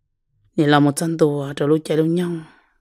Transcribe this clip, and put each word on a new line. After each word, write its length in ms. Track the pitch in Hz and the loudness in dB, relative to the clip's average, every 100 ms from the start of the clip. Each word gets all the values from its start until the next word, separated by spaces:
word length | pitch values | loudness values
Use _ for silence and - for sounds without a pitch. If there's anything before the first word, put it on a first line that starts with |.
| _ _ _ _ _ - | _ _ _ _ _ -2
Nè 120 | 147 | 4
là 120 | 147 | 4
một 160 | 143 139 | 4 0
chân 220 | 165 160 | -4 0
đồ, 360 | 156 143 139 143 | 0 0 -6 -4
cho 120 | 143 | 0
lúc 120 | 160 | 0
chơi 140 | 156 156 | 0 -2
lúc 100 | 160 | 0
nhông. 360 | 170 175 165 156 _ _ _ | -2 -4 -8 -12 _ _ _